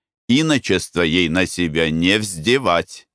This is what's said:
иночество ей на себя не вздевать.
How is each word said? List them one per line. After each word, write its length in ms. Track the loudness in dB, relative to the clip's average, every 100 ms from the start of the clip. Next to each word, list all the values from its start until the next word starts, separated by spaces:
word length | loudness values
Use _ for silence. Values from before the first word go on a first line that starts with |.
| _ _ 0
иночество 760 | 0 2 0 0 -2 -2 -2
ей 260 | 0 2 0
на 180 | 0 -2
себя 440 | -2 -2 0 0
не 280 | 0 2 0
вздевать. 880 | -2 -6 0 0 2 0 -2 -12 -20